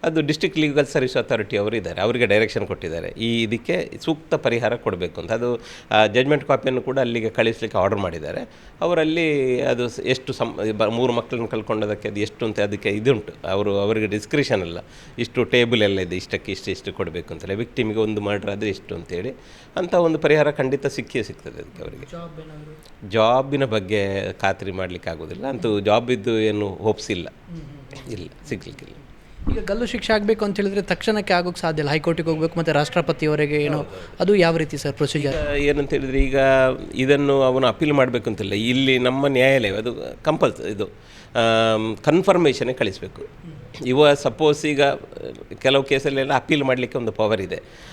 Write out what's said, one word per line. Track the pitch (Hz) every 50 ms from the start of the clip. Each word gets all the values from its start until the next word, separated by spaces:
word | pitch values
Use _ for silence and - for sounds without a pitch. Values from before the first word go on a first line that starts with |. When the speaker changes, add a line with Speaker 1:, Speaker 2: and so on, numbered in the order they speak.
| -
Speaker 1:
ಅದು | 170 160 160
ಡಿಸ್ಟ್ರಿಕ್ಟ್ | 151 143 156 - - 190 - 160
ಲೀಗಲ್ | 151 147 139 151 143
ಸರ್ವಿಸ್ | 131 - 156 127 127 -
ಅಥಾರಿಟಿ | 123 113 - 135 113 104 - -
ಅವರು | 101 101 107 113
ಇದ್ದಾರೆ, | 113 90 87 85 85
ಅವರಿಗೆ | 95 113 120 123 120
ಡೈರೆಕ್ಷನ್ | 98 101 107 110 104 - 113 101
ಕೊಟ್ಟಿದ್ದಾರೆ, | - 90 - - 85 80 82 85
ಈ | - - - 113 117 117 117 117
ಇದಕ್ಕೆ | 104 113 113 - - - - - - - -
ಸೂಕ್ತ | - - 160 151 - - 165
ಪರಿಹಾರ | 147 - 131 117 117 120 107 117
ಕೊಡಬೇಕು | 120 - 113 98 85 90 85 - 85
ಅಂತ. | 82 87
ಅದು, | 110 117 120 123 123 117 - - - - - -
ಆ, | 107 107 107
ಜಡ್ಜ್‌ಮೆಂಟ್ | 104 101 123 131 143 151 143 147
ಕಾಪಿಯನ್ನು | - 139 127 - 139 127 127
ಕೂಡ | 120 131 131 135
ಅಲ್ಲಿಗೆ | 127 120 117 117 113 113
ಕಳಿಸ್ಲಿಕ್ಕೆ | - - 117 113 113 - 113 107 -
ಆರ್ಡರ್ | 104 92 98 107 101
ಮಾಡಿದ್ದಾರೆ. | 98 87 82 82 76 73 87 - 247 - - - - - - -
ಅವರಲ್ಲಿ | 170 170 175 160 160 156 160 170 165 156 147 139 131 131 123 123
ಅದು | 127 127 123 120 123 117
ಸ-, | 110 -
ಎಷ್ಟು | - - 131 127 - - -
ಸಂ-, | - 120 117 - - 104 110 107
ಬ-, | 104 110
ಮೂರು | 104 113 117 127 127 120
ಮಕ್ಕಳನ್ನು | 120 117 - 131 117 117
ಕಳ್ಕೊಂಡದಕ್ಕೆ | 107 - 113 107 - 113 107 104 104 104 - - 107
ಅದು | 104 101
ಎಷ್ಟು | 104 101 - - 123
ಅಂತ | 110 101 -
ಅದಕ್ಕೆ | 101 101 104 98 - 107
ಇದುಂಟು, | 101 107 107 135 135 104 - - - - -
ಅವರು, | 85 92 98 104 104 98 101
ಅವರಿಗೆ | 101 104 113 110 107
ಡಿಸ್ಕ್ರಿಷನ್ | 101 101 107 - - - 147 135 - 127 101
ಇಲ್ಲ, | 90 85 85 87 - - - - - - - -
ಇಷ್ಟು | 117 - - 127 117
ಟೇಬಲ್ | - - 123 120 117 120 113
ಎಲ್ಲ | 107 101 98 95
ಇದೆ, | 92 85 90
ಇಷ್ಟಕ್ಕೆ | 92 - - - 98 - -
ಇಷ್ಟು, | 95 - - 101
ಇಷ್ಟು | 92 - - 101 90
ಕೊಡಬೇಕು | - 95 85 80 87 82 - 82
ಅಂತೇಳಿ, | 80 82 92 98
ವಿಕ್ಟಿಮಿಗೆ | 104 117 - - - 117 107 104 110
ಒಂದು | 107 107 107 104
ಮರ್ಡರ್ | 104 101 104 101 95 101
ಆದರೆ | 101 101 107 107
ಎಷ್ಟು | 95 - - - 92
ಅಂತೇಳಿ, | 87 85 - 90 87 95 127 - - - - - - - - -
ಅಂತ | - 185 175 -
ಒಂದು | 175 170 165 160 151
ಪರಿಹಾರ | - 147 147 151 147 147
ಖಂಡಿತ | 143 - 135 131 135 135 -
ಸಿಕ್ಕಿಯೇ | 139 - - 113 - - 123 104
ಸಿಗ್ತದೆ | - - - - 80 - 76
ಅದಕ್ಕೆ | 71 71 - - 78
ಅವರಿಗೆ. | - - - - -
Speaker 2:
ಜಾಬ್ | - 170 170 165 151 160
ಏನಾದ್ರು? | 156 156 151 151 147 151 156 - - - - - - 98
Speaker 1:
ಜಾಬಿನ | 92 110 110 113 123 131 131 139 139 135 135
ಬಗ್ಗೆ | 120 107 110 95 90 107 104 98 98 98 98 101 98 95
ಖಾತ್ರಿ | - - 98 95 - 95 98
ಮಾಡ್ಲಿಕ್ಕೆ | 92 92 92 90 90 85 - -
ಆಗೋದಿಲ್ಲ, | 85 78 82 85 90 92 113
ಅಂತೂ | 135 135 110 90 117 107 101
ಜಾಬಿದ್ದು | 98 104 104 117 120 120 127 110 101 123 113 110
ಏನು | 107 107 104 104 104 98
ಹೋಪ್ಸ್ | 95 - 92 110 104 - - -
ಇಲ್ಲ, | 107 90 82 - - - - -
Speaker 2:
ಹ್ಮ್, | 170 165
ಹ್ಮ್, | 143 131
ಹ್ಮ್. | 147 - - - - - - - 113
Speaker 1:
ಇಲ್ಲ, | 95 87 - - - - -
ಸಿಗ್ಲಿಕ್ಕಿಲ್ಲ. | 117 90 - - - - - - - - - - - - - - - - - -
Speaker 2:
ಈಗ | - 220 -
ಗಲ್ಲು | - 202 226 240
ಶಿಕ್ಷೆ | - - 233 - - 220
ಆಗ್ಬೇಕು | 214 208 208 226 214 214
ಅಂತ | 202 185
ಹೇಳಿದ್ರೆ | - 202 196 196 202
ತಕ್ಷಣಕ್ಕೆ | 185 - 180 - - - 214 214 202 - 190
ಆಗೋಕ್ಕೆ | 180 180 180 175 -
ಸಾಧ್ಯ | - 165 156 151
ಇಲ್ಲ, | 147 143
ಹೈಕೋರ್ಟಿಗೆ | 147 160 147 165 165 165 160 165
ಹೋಗ್ಬೇಕು, | 160 156 156 165 165 170
ಮತ್ತೆ | 160 160
ರಾಷ್ಟ್ರಪತಿಯವರೆಗೆ | 151 147 147 - - 175 151 170 156 - 160 151 151 151 151 147 147 147 147
ಏನೋ, | 143 147
Speaker 1:
ಹೌದು, | 151 147 -
ಹೌದು. | - - - - - -
Speaker 2:
ಅದು | 175 185 208
ಯಾವ | 202 175 165 165
ರೀತಿ | 165 160 147 -
ಸರ್ | 139 - 147 135
ಪ್ರೊಸೀಜರ್? | - 151 139 - 151 143 139 135 147 147 147 143
Speaker 1:
ಈಗ | 143 143
ಏನಂತ | 143 139 147 139 139
ಹೇಳಿದ್ರೆ, | 160 135 135 131 131 135
ಈಗ | 135 131 131 139 135 135 135 135 131 131 131 - - 85 -
ಇದನ್ನು | - 131 131 143 143 143 139 139 139
ಅವನು | 135 131 131 135 131
ಅಪೀಲ್ | 120 110 - 165 147 143
ಮಾಡ್ಬೇಕು | 143 131 127 117 123 - -
ಅಂತಿಲ್ಲ, | 107 90 104 98 101
ಇಲ್ಲಿ | 104 113 120 123 131 135 131 131 127
ನಮ್ಮ | 123 127 127 135 143
ನ್ಯಾಯಾಲಯ | 143 135 123 127 135 135 135 110 101
ಅದು | 95 104 110 120 110 92 - 62 - - -
ಕಂಪಲ್ಸ-, | 151 156 - - 127 95 - 60
ಇದು, | 87 107 95 104
ಆಮ್, | - - - - - - - - - - 127 113 113 113 113 113 113 110 110 110 110 107
ಕನ್ಫರ್ಮೇಷನ್ನೇ | 101 - 151 151 180 185 202 185 175 170 147 123 - 127 120 127
ಕಳಿಸ್ಬೇಕು. | - 120 98 92 - 90 95 - -
Speaker 2:
ಹ್ಮ್. | - - - - - 170 156 - - - - - 131
Speaker 1:
ಇವ | 123 127 139 151 147 143
ಸಪೋಸ್ | 139 - 135 117 - 156 151 147 147 -
ಈಗ | 151 147 139 143 139 139 - - - - - - 64 64 - - - - -
ಕೆಲವು | - 135 135 139 135
ಕೇಸಲ್ಲೆಲ್ಲ | - 139 135 - 151 135 135 135 135 143
ಅಪೀಲ್ | 127 - - 156 147 139
ಮಾಡ್ಲಿಕ್ಕೆ | 131 127 127 123 117 -
ಒಂದು | 143 120 110
ಪವರ್ | 104 - 110 104 110 92
ಇದೆ, | 95 87 90 76 - - - - - -